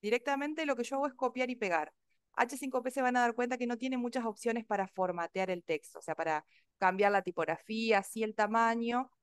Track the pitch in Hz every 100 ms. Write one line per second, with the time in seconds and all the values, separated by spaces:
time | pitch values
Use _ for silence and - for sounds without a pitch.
0 | 208 240 285 277 294 311 311 247 240 269
1 | 285 254 254 247 254 254 208 165 151 _
2 | _ _ _ - 240 269 277 254 254 262
3 | 247 247 240 226 247 247 240 240 262 254
4 | 240 254 233 208 240 233 220 202 190 -
5 | 185 170 170 190 185 180 - 156 - -
6 | - 156 160 151 - _ _ _ 190 185
7 | 202 202 185 175 160 165 - 220 226 208
8 | 196 226 220 214 208 226 226 233 233 240
9 | 262 _